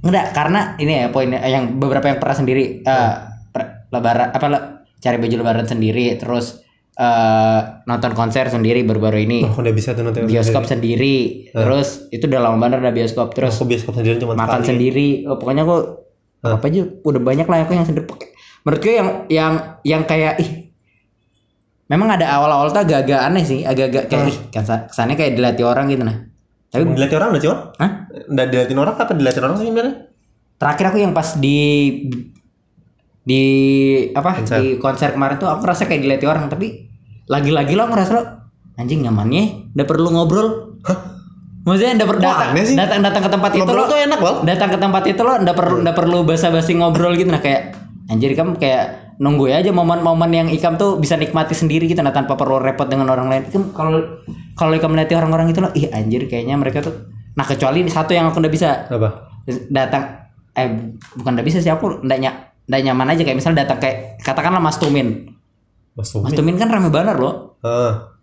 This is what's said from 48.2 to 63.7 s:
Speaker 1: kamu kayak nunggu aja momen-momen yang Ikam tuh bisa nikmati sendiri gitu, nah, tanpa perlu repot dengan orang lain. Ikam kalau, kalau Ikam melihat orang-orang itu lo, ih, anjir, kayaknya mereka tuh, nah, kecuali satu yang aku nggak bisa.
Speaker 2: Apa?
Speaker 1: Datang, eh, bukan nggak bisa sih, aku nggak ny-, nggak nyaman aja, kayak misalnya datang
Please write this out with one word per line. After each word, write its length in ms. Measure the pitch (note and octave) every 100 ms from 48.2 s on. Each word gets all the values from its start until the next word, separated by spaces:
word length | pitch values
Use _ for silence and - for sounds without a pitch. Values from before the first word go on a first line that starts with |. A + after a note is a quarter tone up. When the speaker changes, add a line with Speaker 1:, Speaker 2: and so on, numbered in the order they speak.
| C3+
Speaker 1:
kamu 240 | C#3+ E3+ E3
kayak 280 | C#3 B2+ - - - -
nunggu 320 | C#3 D3 C3
aja 240 | C#3 F3+
momen-momen 560 | F3+ E3+ E3+ E3+ E3 E3+
yang 200 | E3 E3
Ikam 260 | D#3 F3 E3
tuh 240 | G3+ F#3
bisa 160 | D3 E3
nikmati 380 | D3+ E3 D#3
sendiri 340 | D#3 D#3+ D#3 E3
gitu, 140 | F3
nah, 100 | D3
tanpa 240 | C#3 C3+ C3
perlu 240 | C3 C3+
repot 240 | B2+ C3
dengan 240 | C3+ C3+ C3+
orang 240 | B2+ C3
lain. 120 | C3+ C#3
Ikam 240 | G3 F3+
kalau, 480 | - D#3 D#3+ D#3+ - - - -
kalau 220 | - D#3+ D#3+
Ikam 160 | D#3+
melihat 240 | D#3+ D#3+ E3
orang-orang 320 | D#3+ D#3+ E3
itu 160 | E3
lo, 80 | F#3
ih, 160 | - D3
anjir, 380 | A2 G#2+ A#2+ C3
kayaknya 320 | A#2 A#2 C#3+
mereka 240 | C#3 C#3
tuh, 240 | D3 - - - -
nah, 160 | - -
kecuali 400 | C#3 C3+ D#3 F3
satu 240 | E3 D#3
yang 160 | F3 E3
aku 160 | D#3+
nggak 80 | D#3+
bisa. 320 | D#3 E3 C#3 -
Speaker 2:
Apa? 460 | A#2+ G#2+ - - - - B2 -
Speaker 1:
Datang, 580 | C#3 C3 C#3 C#3 - - _ _
eh, 160 | - B2+ A2+ A2+ A2+ - B2+
bukan 160 | A#2
nggak 160 | B2 B2+
bisa 100 | F3
sih, 140 | E3
aku 320 | D#3+ G#3 -
nggak 160 | C3 C3
ny-, 200 | C3 B2+ - _ -
nggak 160 | C3+
nyaman 260 | C3+ B2+ C3
aja, 160 | E3
kayak 140 | C#3+ C3
misalnya 260 | E3 D#3+
datang 160 | B2+